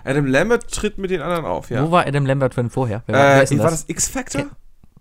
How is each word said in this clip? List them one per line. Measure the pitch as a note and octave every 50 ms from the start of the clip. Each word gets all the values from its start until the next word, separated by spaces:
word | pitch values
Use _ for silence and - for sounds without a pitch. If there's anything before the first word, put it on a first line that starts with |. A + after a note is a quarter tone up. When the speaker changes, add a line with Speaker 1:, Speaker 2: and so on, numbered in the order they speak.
| -
Speaker 1:
Adam | - C3+ D3 C#3+
Lambert | C3 C3 C#3 F3+ A3 A#3+ A#3 - -
tritt | - - G#3 G#3 - -
mit | G3 F3+
den | F#3 D#3+
anderen | C#3 E3+ F3 E3+ C#3+
auf, | F2+ F2 D#2 - -
ja. | - A2 D3
Speaker 2:
Wo | E3
war | F3 F3 -
Adam | C#3+ C#3 C#3+ C#3+
Lambert | C3 C3+ C#3 C3+ B2 -
denn | C3+ A#2+ A#2
vorher? | - B2+ C3 A2+ G2 A2+ -
Wer | - A2
war, | C3+ C#3
Speaker 1:
Äh, | C#3 C#3
Speaker 2:
wer | C3+ C3+
ist | -
denn | C#3+ -
Speaker 1:
war | - E3
Speaker 2:
das? | - -
Speaker 1:
das | - -
X-Factor? | - - - - - C4+ C4 - - C#4+
Speaker 2:
Ke-, | C#4+ C#4+ - - - - - - - - _ -